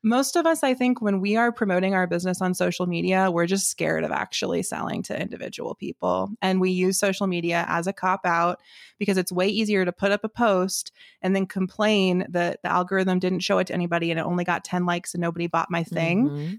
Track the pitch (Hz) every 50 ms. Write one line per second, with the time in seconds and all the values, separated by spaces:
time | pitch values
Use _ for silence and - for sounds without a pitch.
0 | - 220 233 254 277 - - 349 320 330 320 311 - 247 254 254 247 254 247 254
1 | 214 208 202 190 185 202 208 226 233 240 233 - 226 196 175 180 190 190 196 185
2 | 185 175 175 175 180 185 180 - 190 180 185 - 180 180 175 - 185 175 175 170
3 | 170 185 185 190 190 190 170 170 170 170 190 196 185 - - - 165 156 160 160
4 | 160 151 156 143 - - - - - 180 175 170 180 - - - - - 82 -
5 | - - - - - - - - - - - - - - - _ - - - _
6 | 175 - - 92 - 202 214 - - 190 185 185 185 185 185 180 185 185 190 -
7 | - 196 185 - 202 190 180 175 170 170 170 170 170 - 170 170 170 185 196 -
8 | - 185 185 196 - 180 170 170 170 175 175 - _ - - - - - _ _
9 | 202 202 190 190 185 - 185 180 180 202 202 214 220 208 208 190 185 175 175 -
10 | 202 202 202 202 - 214 _ - 240 220 196 185 180 190 - - - - _ _
11 | - - _ _ - 185 196 196 196 185 - 190 185 180 - - 208 214 214 202
12 | 190 185 180 180 185 - 175 175 170 170 - - - - - 180 180 180 190 190
13 | 185 190 185 185 185 185 185 190 185 - 202 185 185 - - 175 175 170 170 170
14 | 170 165 165 160 160 - 175 180 180 180 170 - - - - 180 180 175 175 175
15 | - - - 175 170 170 165 170 170 170 - 165 165 - 175 170 165 - 170 170
16 | 165 165 175 170 - 147 143 147 147 165 196